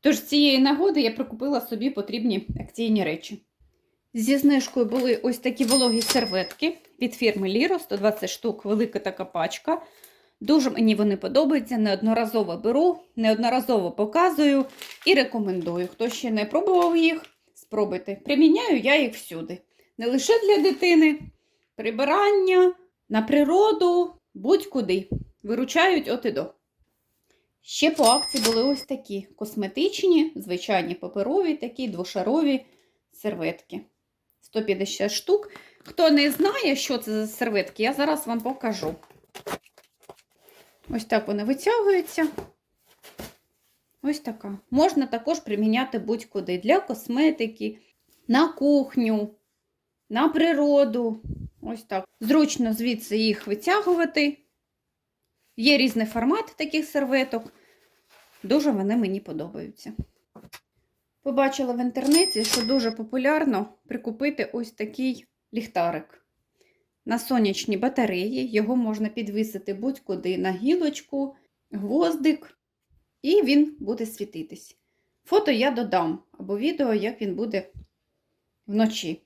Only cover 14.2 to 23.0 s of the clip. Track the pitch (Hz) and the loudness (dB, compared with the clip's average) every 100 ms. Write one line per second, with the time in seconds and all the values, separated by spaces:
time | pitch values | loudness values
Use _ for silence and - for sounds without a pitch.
14.2 | 359 294 294 277 269 - - - - 277 | 2 4 4 4 0 -8 -18 -4 2 4
15.2 | 254 233 202 185 165 170 180 - 233 226 | 4 -2 -2 -2 -4 -4 -6 -4 -6 -4
16.2 | 247 220 208 302 392 359 349 330 330 320 | -4 -2 0 0 2 4 4 4 2 0
17.2 | - _ _ _ _ 214 208 180 - 202 | -10 _ _ _ _ -4 -2 -4 -8 -12
18.2 | - 277 320 370 480 277 214 294 254 214 | -2 6 6 6 2 2 4 4 2 -4
19.2 | - 165 165 180 _ _ _ - 233 262 | -12 -12 -10 -14 _ _ _ -6 -2 -2
20.2 | - 453 403 403 330 277 359 339 311 302 | 4 4 6 4 4 2 4 6 6 2
21.2 | - _ _ _ _ - 220 220 277 349 | -8 _ _ _ _ -8 -6 -2 2 4
22.2 | 403 403 381 370 370 359 _ _ | 4 4 6 6 6 4 _ _